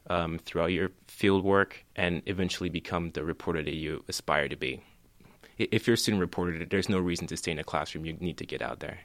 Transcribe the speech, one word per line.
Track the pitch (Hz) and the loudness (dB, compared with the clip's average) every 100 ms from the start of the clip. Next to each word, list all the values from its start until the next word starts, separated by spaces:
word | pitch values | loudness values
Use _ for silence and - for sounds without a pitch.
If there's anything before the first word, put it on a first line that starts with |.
| - | -2
um, | 87 82 82 - | 0 0 -4 -4
throughout | 85 85 | 0 2
your | 87 92 - - | 2 0 -4 -20
field | - 101 98 | 0 4 4
work | 95 98 98 - - - | 6 4 4 0 -14 -2
and | 90 87 - | 0 0 -2
eventually | 95 90 - 90 | 0 0 0 -2
become | 82 - 90 85 | -2 -2 -2 -2
the | 73 78 | -4 -4
reporter | 80 - 82 | -4 -2 -2
that | 76 78 | 0 -4
you | 76 78 - | -4 -6 -6
aspire | - - 76 69 | -8 0 2 2
to | 71 | -2
be. | 65 65 - - - - - - - - | -4 -6 -12 -20 -20 -20 -20 -20 -12 -2
I-, | 113 | 2
if | 110 - | 2 4
you're | 117 | 4
a | |
student | - 104 | 4 2
reporter, | 90 - 87 82 87 | 2 0 -2 -2 -2
there's | 98 92 | 0 2
no | 95 | 2
reason | 90 85 82 | 2 0 -2
to | 82 | -6
stay | - | -4
in | 78 | -4
a | |
classroom. | 78 78 76 80 80 | -2 -2 -2 -4 -6
You | |
need | 78 87 78 | -4 -4 -4
to | - | -8
get | 71 | -6
out | - - | -6 -6
there. | - 87 | -8 -10